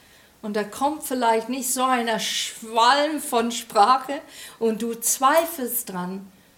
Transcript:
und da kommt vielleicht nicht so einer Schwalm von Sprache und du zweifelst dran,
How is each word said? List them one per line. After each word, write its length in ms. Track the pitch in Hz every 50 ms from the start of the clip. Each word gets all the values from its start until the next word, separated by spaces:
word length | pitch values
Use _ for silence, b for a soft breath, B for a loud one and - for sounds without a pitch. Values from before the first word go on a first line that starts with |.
| b b b b b b b b
und 140 | - 214 208
da 80 | 214 208
kommt 400 | 208 - - 269 285 302 302 -
vielleicht 460 | - 269 254 240 226 226 226 226 226
nicht 240 | 247 277 240 - -
so 100 | 254 254
einer 360 | 262 262 240 233 233 226 202
Schwalm 1000 | 202 - - - - - - - 233 220 226 233 226 240 269 285 294 302 311 285
von 320 | - - 254 233 226 240
Sprache 720 | 233 - - - - 220 202 220 254 262 254 - 277 320 330 B B B B B B B
und 220 | 226 226 220 214
du 120 | 233 233 233
zweifelst 1000 | 226 - - - - 262 262 302 330 339 330 330 - 247 233 233 - - -
dran, 400 | 190 180 180 180 190 196 196 B B B B B B